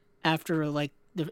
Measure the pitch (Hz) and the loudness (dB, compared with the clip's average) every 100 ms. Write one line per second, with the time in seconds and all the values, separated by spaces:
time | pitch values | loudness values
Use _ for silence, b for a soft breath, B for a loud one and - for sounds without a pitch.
0 | _ _ - 160 - 165 151 147 147 - | _ _ 2 2 0 -2 0 -2 -4 -6
1 | _ - 160 | _ -6 -4